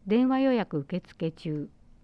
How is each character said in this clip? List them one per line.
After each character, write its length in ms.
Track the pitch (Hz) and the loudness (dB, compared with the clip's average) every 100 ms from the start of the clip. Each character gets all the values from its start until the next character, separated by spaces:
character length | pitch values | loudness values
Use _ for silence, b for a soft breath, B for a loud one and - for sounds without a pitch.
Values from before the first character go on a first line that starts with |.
| 196 | 0
電 240 | 226 254 | 2 4
話 120 | 262 | 2
予 120 | 269 | 2
約 240 | 247 185 151 | 2 0 -4
受 220 | 139 180 | -4 -8
付 320 | - - 165 | -8 -6 -6
中。 380 | 160 165 151 - - - - | -6 -6 -6 -6 -14 -20 -20